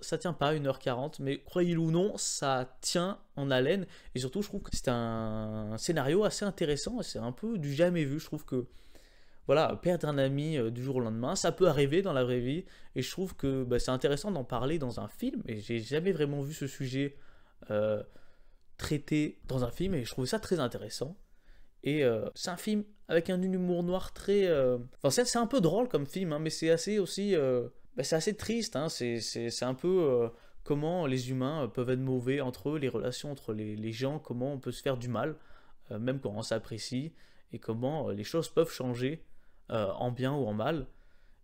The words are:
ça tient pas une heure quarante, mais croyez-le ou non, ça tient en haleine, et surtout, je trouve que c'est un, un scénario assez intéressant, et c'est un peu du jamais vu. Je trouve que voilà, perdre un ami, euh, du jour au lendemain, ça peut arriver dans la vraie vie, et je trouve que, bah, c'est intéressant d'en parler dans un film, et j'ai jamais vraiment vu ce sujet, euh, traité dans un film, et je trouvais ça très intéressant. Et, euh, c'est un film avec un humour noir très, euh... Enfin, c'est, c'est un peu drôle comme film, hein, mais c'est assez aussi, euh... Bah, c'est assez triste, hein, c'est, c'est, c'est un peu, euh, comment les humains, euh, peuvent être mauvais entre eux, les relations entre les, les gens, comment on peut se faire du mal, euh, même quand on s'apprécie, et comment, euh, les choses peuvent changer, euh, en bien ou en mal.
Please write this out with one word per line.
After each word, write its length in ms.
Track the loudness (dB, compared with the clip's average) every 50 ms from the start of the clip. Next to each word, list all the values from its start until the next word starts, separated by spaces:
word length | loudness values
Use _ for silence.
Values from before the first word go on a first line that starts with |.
ça 160 | -4 -4 -4 -2
tient 160 | -2 -4 0
pas 200 | 2 2 2 2
une 140 | 2 2 0
heure 100 | 0 0
quarante, 400 | 0 -2 0 0 -2 -4 -6 -4
mais 240 | -2 -2 -2 -4
croyez-le 380 | -6 -2 2 2 4 4 4 4
ou 100 | 4 4
non, 260 | 4 4 4 2 0
ça 600 | -2 -4 -4 -2 0 2 2 2 2 0 -2 -8 -6
tient 380 | -4 0 0 2 0 0 -4 -8 -12 -10 -6
en 160 | -4 0 2
haleine, 360 | 4 4 6 4 4 2 0 -4 -10 -16 -14 -8 -6
et 60 | -4
surtout, 220 | -4 -2 -2 -4
je 60 | -4 -4
trouve 140 | -6 -8
que 80 | -6 -4
c'est 160 | -4 -2 0 0
un, 840 | 0 2 0 0 -2 -2 -2 -2 -2 -4 -4 -4 -4 -4 -4 -4
un 60 | -4 -2
scénario 440 | -2 0 0 2 2 4 4 4
assez 220 | 4 2 0 -2 -2
intéressant, 560 | -4 -2 0 0 0 0 -2 -2 -4 -4 -4
et 20 |
c'est 160 | -6 -6 -6 -4
un 140 | -4 -4
peu 260 | -4 -4 -4 -4 -4 -2
du 140 | -2 -2
jamais 320 | 2 4 4 4 4 2 2
vu. 160 | 0 -2 -4
Je 60 | -4
trouve 180 | -6 -8 -8 -6
que 220 | -4 -4 -4 -4 -4 -10 -18 -20 -20 -20 -20 -20 -20 -20 -20 -20 -20 -20 -6 0
voilà, 300 | 4 4 6 4 4 0
perdre 320 | 0 0 0 0 2 0 0
un 100 | 2 2
ami, 400 | 2 2 2 0 0 0 0 0
euh, 120 | 0 0
du 120 | -2 -2
jour 140 | -2 -2 0
au 40 | 0
lendemain, 360 | 0 0 -2 -2 -2 -2 0
ça 160 | 0 0 0
peut 160 | 4 6 6 6
arriver 340 | 6 6 4 4 4 2
dans 100 | 2 2
la 120 | 2 2 2
vraie 160 | 2 2 0
vie, 240 | 0 0 -2 -4 -6 -8 -14 -18 -16 -6 -4
et 60 | -4
je 80 | -4 -4
trouve 260 | -4 -4 -4 -4 -4
que, 260 | -2 -2 0 0 0
bah, 160 | 0 2 2 2
c'est 140 | 2 2
intéressant 400 | 2 2 2 2 2 0 -2 -2
d'en 100 | -4 -4
parler 360 | -2 -2 -2 0 0 0 0 0
dans 200 | -2 -4 -4 -6
un 80 | -8
film, 360 | -8 -6 -6 -4 -4 -4 -4 -6
et 140 | -6 -6 -6
j'ai 180 | -4 -4 -4 -4
jamais 320 | -2 -2 -2 0 2 2
vraiment 320 | 2 2 2 0 0 -2
vu 100 | -4 -6
ce 140 | -6 -6 -6
sujet, 500 | -6 -4 -6 -6 -2 -2 -2 -2 -2 -4 -8 -14 -16 -18 -20 -20 -20 -20 -14 -6 -2
euh, 320 | 0 2 2 2 2 0 -4 -8 -14 -16 -18 -18 -18 -20 -20 -20 -20 -20 -20 -20 -12
traité 640 | -10 -4 -2 -2 -2 0 0 0 0 0 0 -4 -8 -6
dans 180 | -4 -2 0 0
un 60 | -2
film, 240 | -2 -2 0 0 0
et 100 | 0 -2
je 60 | -2
trouvais 160 | -4 -4 -2
ça 140 | 0 -2 -2
très 180 | 0 0 0 0
intéressant. 580 | 0 0 -2 -6 -8 -10 -8 -6 -6 -6 -8 -12 -18 -20 -20 -20 -20 -20 -20 -20 -20 -20 -18 -6 -2
Et, 180 | 0 2 4
euh, 260 | 4 4 4 2 0 -4 -6
c'est 160 | -6 -6 -6
un 60 | -6
film 260 | -4 -2 0 0 0 -2 -4 -10 -18 -2
avec 240 | 2 4 4 4 4
un 100 | 2 2
humour 440 | 2 2 2 2 2 2 2 2 2
noir 280 | 2 0 0 -2 -6
très, 360 | -10 -4 0 2 4 6 6 6
euh... 300 | 6 6 6 4 4 2 -2 -8 -6
Enfin, 140 | 0 2 2
c'est, 140 | 4 4 2
c'est 140 | 2 2 2
un 80 | 2
peu 140 | 4 4 4
drôle 260 | 4 4 4 4 2
comme 200 | 2 0 0 0
film, 260 | -2 -2 -2 -2 0
hein, 80 | 0 -2
mais 100 | -2 -2
c'est 200 | -2 0 4 4
assez 280 | 4 4 2 2 0 0
aussi, 380 | 0 0 -2 -2 0 2 4
euh... 320 | 4 4 4 4 2 0 -2 -8 -14 -20 -8 -6
Bah, 80 | -4
c'est 140 | 0 2 2
assez 180 | 2 2 0 -2
triste, 400 | -2 -2 -2 0 0 -2 -2 -2
hein, 140 | -2 -2 -2
c'est, 320 | -2 -2 -2 -2 -2 -2
c'est, 300 | -4 -4 -4 -4 -4 -4
c'est 140 | -2 -2 -2
un 100 | -2 -2
peu, 280 | 0 0 2 4 4
euh, 260 | 6 6 6 6 4 2 0 -8 -18 -18 -16 -8 -2
comment 420 | 0 0 2 2 0 0 0 2
les 240 | 2 0 0 0 -2
humains, 320 | -2 0 0 0 0 -2
euh, 60 | -2 -2
peuvent 220 | -2 -2 0 0
être 100 | 0 0
mauvais 400 | 2 0 0 0 2 0 0 0
entre 300 | 0 -2 -4 -4 -4 -2
eux, 80 | -2 0
les 100 | 0 0
relations 420 | 0 0 -2 -2 -4 -4 -6 -8
entre 220 | -8 -8 -6 -6
les, 240 | -4 -4 -4 -4 -6
les 160 | -4 -4 -6
gens, 260 | -4 -2 -2 -2 -2 -4
comment 340 | -6 -6 -4 -2 -2 -2
on 60 | -4 -4
peut 140 | -6 -8
se 100 | -8 -4
faire 140 | -2 -2 -2
du 100 | -2 -2
mal, 300 | -2 -2 -2 -2 -2 -4 -8 -12 -18 -20 -20 -18 -20 -20 -18 -12 -10
euh, 80 | -8 -4
même 180 | -2 -2 -2 -2
quand 140 | -4 -4 -6
on 80 | -6
s'apprécie, 720 | -4 -2 -2 -4 -4 -6 -8 -8 -6 -4 -4 -4 -4 -6 -10 -16 -20 -20 -20 -20 -16 -14
et 80 | -14 -8
comment, 480 | -6 -6 -4 -2 -2 -2 -2 -2 -2 -4
euh, 40 |
les 120 | -4 -4 -4
choses 240 | -2 -2 -2 -2 2
peuvent 240 | 4 4 4 4
changer, 520 | 0 -4 -4 -4 -2 0 -2 -2 -2 -4 -10 -14 -18 -18 -18 -20 -20 -20 -8 -4
euh, 200 | 0 0 0 0
en 200 | 0 0 -2 -2
bien 200 | 0 0 -2 0
ou 140 | 0 0 0
en 60 | 0
mal. 340 | 0 0 0 0 -2 -2 -4 -8 -12 -18 -20 -20 -20 -20 -20 -20 -20 -20